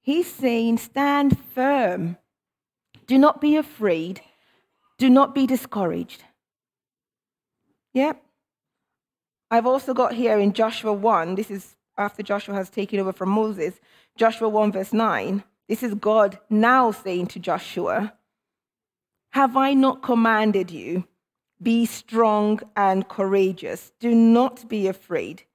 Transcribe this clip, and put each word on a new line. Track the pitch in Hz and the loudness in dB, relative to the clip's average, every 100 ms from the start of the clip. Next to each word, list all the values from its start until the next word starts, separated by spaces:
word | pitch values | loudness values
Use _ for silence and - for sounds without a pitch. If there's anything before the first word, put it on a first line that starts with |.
he's | - 311 349 | -2 -2 -4
saying, | - 262 233 233 226 | -4 -2 0 0 -2
"Stand | - 269 285 285 277 262 - | -4 -2 0 2 2 0 -2
firm. | 254 262 285 226 180 170 175 _ _ _ _ _ _ _ _ - | -2 0 0 0 -2 -6 -8 _ _ _ _ _ _ _ _ 2
Do | 269 | 4
not | 294 - | 4 4
be | 294 302 | 0 0
afraid. | 302 - 208 165 170 190 _ _ _ _ _ _ _ _ | -2 -4 -2 -2 -4 -12 _ _ _ _ _ _ _ _
Do | 254 | 4
not | 254 269 277 | 6 4 0
be | 262 | -2
discouraged." | 262 - 214 180 170 - - _ _ _ _ _ _ _ _ _ _ _ _ _ _ _ _ _ | -2 -4 -4 -4 -4 -8 -16 _ _ _ _ _ _ _ _ _ _ _ _ _ _ _ _ _
Yep. | 254 285 - _ _ _ _ _ _ _ _ _ _ _ _ _ | -2 -2 -4 _ _ _ _ _ _ _ _ _ _ _ _ _
I've | 233 240 | 0 2
also | 269 269 | -2 -2
got | 254 247 | -2 -2
here | 233 240 214 | 0 0 2
in | 202 | 2
Joshua | 196 220 220 220 | 0 -2 -2 -4
one, | 202 220 190 165 190 | 0 2 0 -2 -6
this | 214 | -8
is | 196 - _ _ - | -12 -16 _ _ -8
after | 202 - | -8 -8
Joshua | 196 202 - 196 | -6 -6 -4 -8
has | 185 | -6
taken | - 196 202 | -8 -4 -4
over | 190 | -4
from | 185 185 | -4 -2
Moses, | 214 220 196 160 - _ _ _ - | 0 -2 -4 -8 -8 _ _ _ 0
Joshua | 226 220 220 | 0 0 -2
one | 214 208 | 2 0
verse | 196 190 | -2 -2
nine, | 220 226 135 98 202 - _ - | 0 0 -2 -2 -6 -8 _ -8
this | 220 | -6
is | 240 | -4
God | 208 208 220 196 190 _ | -4 2 4 2 0 _
now | 214 226 262 240 | 2 4 4 2
saying | 202 190 180 180 | -2 -6 -6 -6
to | - | -8
Joshua, | 180 165 - - - 92 208 _ _ _ _ _ _ _ _ _ _ _ _ | -6 -6 -6 -6 -4 -4 -6 _ _ _ _ _ _ _ _ _ _ _ _
"Have | 269 269 262 | 0 2 2
I | 269 | 2
not | 277 269 262 | 4 2 0
commanded | - 233 226 214 214 202 180 | -2 2 2 2 2 0 -4
you? | 165 98 180 - _ _ _ _ _ | -10 -8 -8 -8 _ _ _ _ _
Be | 175 233 233 | -2 0 0
strong | - _ 226 226 208 208 214 - - | -6 _ 0 2 2 0 -2 -4 -2
and | 196 190 190 | 0 0 -4
courageous. | - 196 196 190 185 - - - _ | -6 -2 0 0 -2 -10 -12 -14 _
Do | 240 226 | 2 4
not | 226 233 254 - 226 | 6 6 2 -4 -10
be | 214 190 | -4 -4
afraid. | 190 _ 170 90 175 _ | -6 _ -6 -6 -14 _